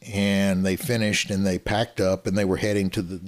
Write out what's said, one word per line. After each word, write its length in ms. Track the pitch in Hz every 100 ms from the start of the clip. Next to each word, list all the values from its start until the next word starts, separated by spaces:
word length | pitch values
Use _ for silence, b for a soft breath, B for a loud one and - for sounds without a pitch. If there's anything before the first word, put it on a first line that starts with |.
| -
and 520 | 101 101 98 98 92 95
they 120 | 90
finished 520 | - 120 104 - -
and 160 | 98 98
they 140 | 90
packed 400 | - 107 120 -
up 260 | 95 95 110
and 120 | 98
they 80 | 98
were 100 | 87
heading 320 | 107 101 98
to 120 | 113
the 180 | 87 92